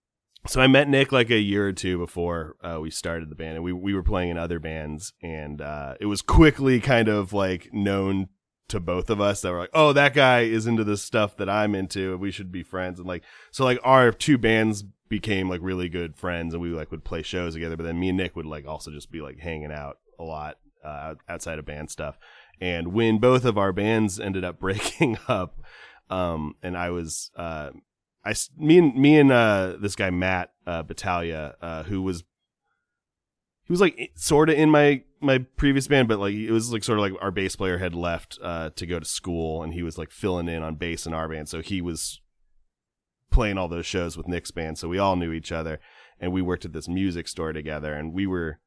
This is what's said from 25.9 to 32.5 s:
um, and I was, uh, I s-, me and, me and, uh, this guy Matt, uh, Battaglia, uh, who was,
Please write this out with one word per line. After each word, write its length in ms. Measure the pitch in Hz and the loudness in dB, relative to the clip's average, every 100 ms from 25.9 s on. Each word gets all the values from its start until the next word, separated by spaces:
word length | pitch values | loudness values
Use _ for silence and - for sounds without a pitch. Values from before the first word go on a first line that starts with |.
| - - | -20 -8
um, 420 | 92 90 80 76 - | -4 -2 -2 -6 -8
and 160 | 90 87 | -8 -6
I 140 | 87 | -4
was, 400 | 87 80 - - - | -6 -6 -10 -12 -10
uh, 360 | 85 78 73 65 _ _ _ _ | -10 -8 -10 -14 _ _ _ _
I 80 | 107 | -8
s-, 200 | 110 - - | -6 -8 -2
me 220 | 151 175 | 6 8
and, 180 | 160 127 | 8 6
me 220 | 143 151 | 8 10
and, 140 | 139 | 10
uh, 460 | 123 113 98 92 85 | 8 6 4 0 -2
this 140 | 98 - | -4 -2
guy 160 | 95 | -2
Matt, 400 | 90 92 92 87 _ - | 0 0 0 -4 _ -8
uh, 160 | 82 | -8
Battaglia, 720 | 80 85 101 87 85 80 73 - | -8 -8 -4 -4 -4 -6 -10 -12
uh, 240 | 85 80 82 | -12 -10 -6
who 180 | 95 | -4
was, 200 | 92 85 - _ _ | -4 -6 -10 _ _